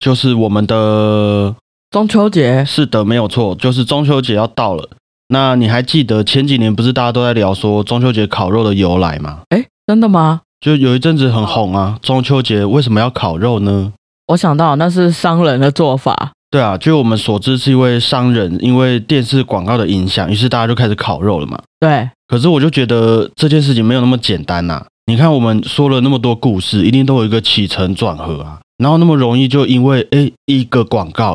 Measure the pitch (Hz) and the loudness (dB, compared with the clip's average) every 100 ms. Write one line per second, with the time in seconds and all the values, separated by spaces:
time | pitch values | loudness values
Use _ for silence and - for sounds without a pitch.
0 | 135 123 135 117 110 104 107 110 107 107 | -2 0 0 0 0 0 0 0 0 2
1 | 107 107 104 104 101 117 _ _ _ 202 | 2 0 0 0 -2 -4 _ _ _ -2
2 | 214 214 208 185 123 131 139 - 143 110 | 0 2 2 2 2 2 0 -2 0 0
3 | 101 120 107 - 107 87 127 123 117 143 | 0 0 -2 -2 -2 -2 -2 -2 -2 -2
4 | 147 139 127 104 117 - 110 85 - - | 0 0 0 -2 -2 -2 -4 -4 -8 -18
5 | _ _ - 135 135 127 110 117 127 160 | _ _ -4 0 2 2 2 0 0 0
6 | 120 107 104 139 139 135 110 104 117 127 | 0 0 0 0 0 0 0 0 0 0
7 | 120 120 123 113 95 95 107 104 98 120 | -2 0 0 0 0 0 0 0 0 0
8 | 127 110 104 - 92 110 110 98 90 90 | 0 0 -2 -2 -2 0 0 0 0 0
9 | 85 76 76 78 - 202 254 _ - 214 | -2 -4 -10 -12 -4 -4 -4 _ -2 2
10 | 226 180 160 160 - _ 147 151 131 127 | 2 2 2 0 -6 _ 0 2 2 2
11 | 156 156 131 113 104 113 101 95 95 110 | 0 2 2 0 -2 -2 -2 -2 -2 -4
12 | - 131 123 139 123 107 101 135 117 107 | -2 -2 0 0 0 -2 0 0 2 0
13 | 120 - 101 82 117 113 101 101 98 - | 0 -2 -4 -2 0 0 0 0 -2 -8
14 | _ _ - 175 180 147 165 143 170 175 | _ _ -2 0 2 2 2 2 0 2
15 | 175 165 175 165 165 127 139 143 156 131 | 2 2 0 2 2 2 0 2 0 0
16 | - - 139 - _ 143 113 92 156 156 | -2 -4 -6 -12 _ -2 0 0 0 2
17 | 117 107 - 104 131 127 135 131 127 120 | 2 0 -2 -2 0 -2 2 2 2 0
18 | 117 131 123 117 92 87 120 127 127 123 | 0 0 0 0 0 -2 0 2 2 0
19 | 110 147 117 135 127 101 90 120 92 98 | 0 -2 0 -2 -2 -4 -2 -2 0 0
20 | 92 - 87 104 123 120 113 117 117 107 | -2 -2 -2 0 0 0 0 0 0 -2
21 | - 85 98 87 73 - - - 160 139 | -4 -2 -2 -2 -4 -10 -12 -2 0 0
22 | 120 - - 120 156 151 151 139 120 117 | -2 -10 -4 -2 2 2 0 0 0 2
23 | 113 113 - - 156 151 139 117 110 127 | 2 2 0 -2 0 2 2 2 2 2
24 | 123 127 113 92 76 87 85 82 - _ | 2 0 -2 -6 -4 -4 -4 -6 -12 _
25 | - 117 160 143 117 107 - - 143 131 | -4 2 2 2 2 0 -2 -2 0 2
26 | 131 131 120 117 135 95 - 107 90 131 | 0 0 0 -2 -2 -2 -2 0 2 2
27 | 135 131 110 113 - - 95 - 92 95 | 2 2 0 -2 0 -2 -2 -2 -4 -2
28 | 110 78 80 76 78 78 _ - 131 160 | -4 -6 -8 -10 -10 -16 _ -4 0 2
29 | 170 147 123 123 131 143 131 127 131 131 | 4 2 2 2 2 0 2 2 2 0
30 | - 143 139 - - 135 123 127 113 113 | 0 0 0 -4 -2 -2 0 -2 0 -2
31 | 80 - 110 | -4 -4 -4